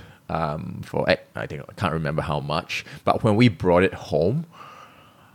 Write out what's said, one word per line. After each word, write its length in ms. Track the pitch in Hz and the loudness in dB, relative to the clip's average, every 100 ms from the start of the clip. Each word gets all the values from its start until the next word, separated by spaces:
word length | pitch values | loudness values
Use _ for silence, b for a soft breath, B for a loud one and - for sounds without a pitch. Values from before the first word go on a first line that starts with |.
| B B - | B B -6
um, 520 | 80 80 76 - - | -4 -2 -4 -6 -10
for, 240 | - - - | -6 -2 2
I, 100 | - - | 0 -2
I 120 | - 57 | -10 -8
think, 160 | 73 - | -10 -12
I 40 | |
can't 180 | - 90 | -4 -2
remember 300 | 80 76 78 | -2 -2 -2
how 180 | 71 73 | -2 -4
much, 440 | 71 76 - - B B | -2 -4 -4 -10 B B
but 180 | - - | -2 2
when 120 | 110 104 | 2 6
we 120 | 123 | 4
brought 340 | 90 92 87 | 4 4 4
it 120 | 95 | 4
home, 520 | - - 76 85 143 165 b b b b b b b b | 0 -4 0 2 0 -4 b b b b b b b b